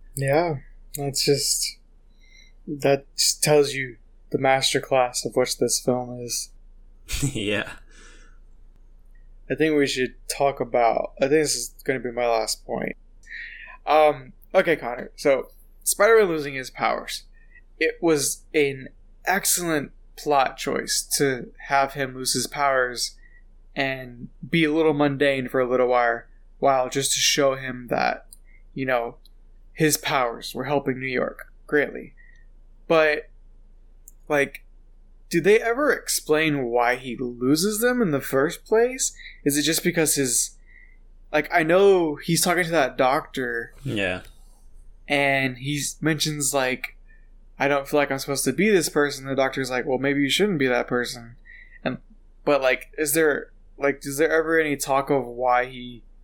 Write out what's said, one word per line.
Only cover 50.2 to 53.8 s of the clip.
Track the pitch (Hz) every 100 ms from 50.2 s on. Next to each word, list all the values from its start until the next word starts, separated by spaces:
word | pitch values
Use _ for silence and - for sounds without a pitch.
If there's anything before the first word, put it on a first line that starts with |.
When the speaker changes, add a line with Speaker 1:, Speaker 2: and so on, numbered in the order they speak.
Speaker 1:
you | 139
shouldn't | 123 208 160
be | 131
that | 120 120
person." | 123 117 123 117 120 - - - -
And, | - 127 - - - - -
but, | 143
like, | 131 127 - -
is | 151
there, | 156 156 131 - - -
like, | -